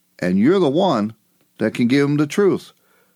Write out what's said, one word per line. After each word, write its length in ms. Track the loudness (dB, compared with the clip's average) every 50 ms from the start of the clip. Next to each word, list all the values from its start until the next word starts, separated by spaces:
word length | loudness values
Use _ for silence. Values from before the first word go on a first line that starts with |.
| _ _ _ -6
And 180 | -4 -2 0
you're 220 | 2 2 2 2 2
the 100 | 2 0
one 460 | 0 0 0 0 0 -2 -2 -6 -8 _ _ _ _ _ _ _ _
that 160 | -6 -4 -4 -2
can 140 | -2 0
give 200 | 0 2 0 0
them 100 | 0 0
the 100 | -2 -2
truth. 440 | -2 0 0 2 2 0 -2 -6 -12 -20 _ _ _ _ _ _ _ _